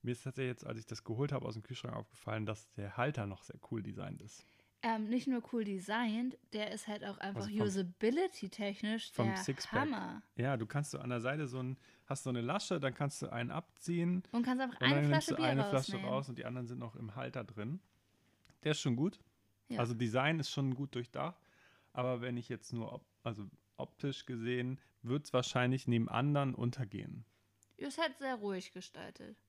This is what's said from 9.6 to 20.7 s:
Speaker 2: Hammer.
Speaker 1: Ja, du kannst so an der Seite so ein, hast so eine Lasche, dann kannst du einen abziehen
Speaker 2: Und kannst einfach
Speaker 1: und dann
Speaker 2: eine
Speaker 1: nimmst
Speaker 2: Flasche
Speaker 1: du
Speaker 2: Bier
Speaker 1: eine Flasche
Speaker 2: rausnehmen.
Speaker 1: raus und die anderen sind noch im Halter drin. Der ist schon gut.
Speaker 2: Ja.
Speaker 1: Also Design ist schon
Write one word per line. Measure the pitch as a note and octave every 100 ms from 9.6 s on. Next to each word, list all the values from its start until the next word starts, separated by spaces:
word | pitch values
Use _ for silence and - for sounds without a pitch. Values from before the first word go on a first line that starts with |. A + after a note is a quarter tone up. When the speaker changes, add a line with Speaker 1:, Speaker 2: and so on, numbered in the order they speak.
| - A#3
Speaker 2:
Hammer. | D4+ A3+ - G#3 - -
Speaker 1:
Ja, | B2+ C3
du | A2+
kannst | C#3+ D3
so | -
an | A#2+
der | B2
Seite | A#2 D3 C#3+
so | B2+
ein, | B2+ C3 - - _
hast | C3+
so | C#3
eine | B2
Lasche, | A#2+ F#3 - F3
dann | C#3
kannst | B2 C#3+ -
du | -
einen | A#2 A#2+
abziehen | - - - - F3 E3+ F3+ -
Speaker 2:
Und | A#3
kannst | A#3+ B3+
einfach | C4 -
Speaker 1:
und |
dann | -
Speaker 2:
eine | C#3+ D3
Speaker 1:
nimmst | - -
Speaker 2:
Flasche |
Speaker 1:
du | -
Speaker 2:
Bier | -
Speaker 1:
eine | C3+ -
Flasche | C3+ C3
Speaker 2:
rausnehmen. | - -
Speaker 1:
raus | B2+ C#3
und | A#2
die | A#2+
anderen | B2+ A#2+
sind | B2
noch | A#2+ A#2+
im | A2+ A2
Halter | B2+ B2+
drin. | G#2+ G2+ G#2+ F3+ _ _ _ _ _ _ - -
Der | D3+
ist | D3+
schon | D3 A#2+
gut. | E3 - _ _ _ _ _
Speaker 2:
Ja. | A#3
Speaker 1:
Also | A#2+
Design | A#2 A#2+ A#2 C#3+ E3
ist | C#3+
schon | - C3+